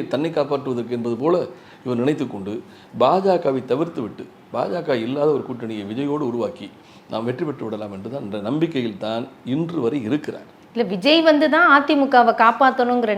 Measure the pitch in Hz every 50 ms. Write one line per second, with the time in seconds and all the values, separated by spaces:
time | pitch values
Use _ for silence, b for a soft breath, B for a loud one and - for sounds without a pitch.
0 | - - - 131 156 165 165 156 143 135 147 135 131 135 127 120 113 113 123 120
1 | 117 120 117 110 135 160 180 175 131 - - B B B B B B 127 123 117
2 | 123 143 156 151 139 117 - 101 95 101 107 120 - B B B B B - -
3 | 120 135 165 190 190 196 180 170 - 139 135 131 120 - 120 143 170 170 - 147
4 | 117 98 - - - - - - - - - 117 147 196 190 175 151 151 135 117
5 | 110 120 135 147 143 156 147 123 113 - 120 117 120 110 113 107 98 101 110 127
6 | 143 143 143 151 147 120 120 117 110 98 - - 104 98 - - b b b b
7 | b b - 110 113 120 123 123 175 151 135 123 - 110 110 101 107 101 98 95
8 | 98 113 127 143 - 101 98 104 98 107 139 156 165 160 165 135 120 113 101 95
9 | 110 107 110 117 131 135 - - - 120 131 156 170 165 170 160 120 117 147 143
10 | 110 107 139 147 - - - - - - - - - - - 226 226 180 202 185
11 | 185 285 311 330 320 320 302 294 311 294 277 320 349 330 277 294 285 285 311 285
12 | 269 269 269 247 240 233 220 - 226 226 226 - 277 262 - 254 247 240 247 247
13 | 226 214 208